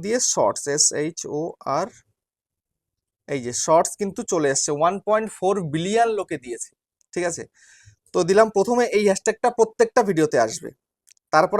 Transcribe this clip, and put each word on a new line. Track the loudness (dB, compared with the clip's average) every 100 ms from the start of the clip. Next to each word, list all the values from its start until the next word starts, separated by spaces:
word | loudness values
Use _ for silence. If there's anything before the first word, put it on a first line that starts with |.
| -4
দিয়ে | -2 -2
শর্টস, | 0 0 -2 -4 0
এস | 0 0
এইচ | -6 -8 -10 -8
ও | -8 -8 -6 -4
আর, | -4 -10 _ _ _ _ _ _ _ _ _ _ _ _ -8
এই | -6 -6
যে | -6 2
শর্টস | 2 2 -4
কিন্তু | -6 -6 -4
চলে | 0 0
এসছে, | 0 -2 0
ওয়ান | 0 0 -2
পয়েন্ট | -2 -2 -4
ফোর | -2 -2 -2
বিলিয়ন | -4 -2 0 0 0
লোকে | -6 -8 -8
দিয়েছে, | -12 -12 _ _ _ _
ঠিক | -6 -4
আছে? | -6 -12 _ _ _ -20 _ _
তো | -2 4
দিলাম, | 4 4 2
প্রথমে | 0 2 2 2
এই | 2
হ্যাশট্যাগটা | 2 -2 0 0 2
প্রত্যেকটা | 0 2 2 2 2
ভিডিওতে | 2 2 2 0
আসবে। | -2 -12 -16 _ _ _ _ _
তারপর | 2 2